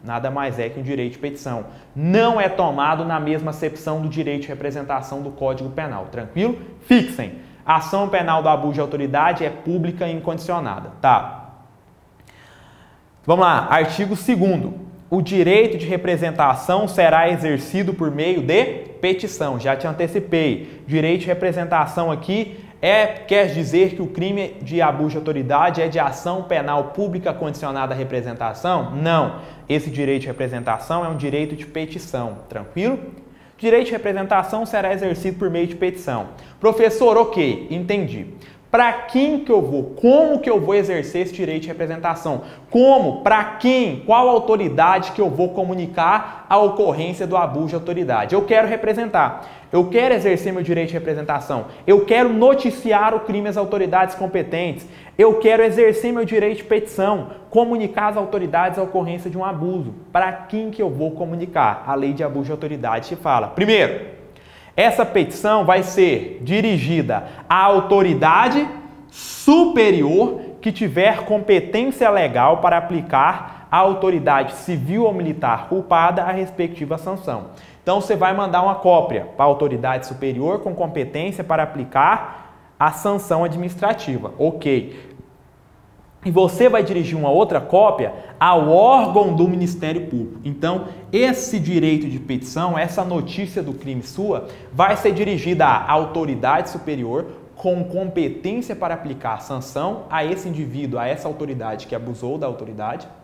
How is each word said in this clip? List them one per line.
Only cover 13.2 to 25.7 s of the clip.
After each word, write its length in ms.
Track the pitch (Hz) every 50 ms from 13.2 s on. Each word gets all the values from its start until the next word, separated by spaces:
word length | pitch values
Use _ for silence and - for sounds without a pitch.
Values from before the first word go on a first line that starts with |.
| _
Vamos 200 | 151 165 180 185
lá. 240 | 175 156 120 - -
Artigo 460 | 147 143 135 - - - 202 190 214
segundo. 580 | - - - 247 175 185 196 180 - - - - - - - - - - -
O 140 | 170 190
direito 560 | - - 196 190 170 175 190 214 226 220 - 165
de 80 | 165
representação 1000 | 160 185 175 180 180 175 156 170 165 156 160 151 135 127 127 - - 180 196 214 196
será 400 | - 190 175 165 156 160 165 175
exercido 680 | 175 143 151 156 147 135 - - - 190 196 185 185
por 160 | - 165 151
meio 320 | 139 143 156 175 185 170
de 220 | 127 135 165 208 254 - - - - - - -
petição. 600 | - 185 190 185 - 202 - - 160 143 131 120
Já 160 | 110 135 135
te 100 | 135 175
antecipei. 960 | 160 151 160 175 165 175 208 202 - 175 165 160 143 107 - - - - - -
Direito 360 | - 147 160 156 160 175 175
de 60 | 170 185
representação 840 | 175 180 180 185 170 175 170 160 170 160 147 156 - 175 170 165
aqui 480 | 151 143 - - 190 220 220 - - - - - - - -
é, 220 | 175 202 220 214
quer 400 | 208 - - - - 196 202 202
dizer 480 | 175 139 160 160 127 160 175 190 185 180
que 80 | -
o 60 | 180 -
crime 480 | - - 180 196 196 202 190 - - -
de 220 | 135 127 160 170
abuso 280 | 165 151 139 139 151 151
de 60 | 143 151
autoridade 640 | 156 175 151 139 127 127 143 143 165 180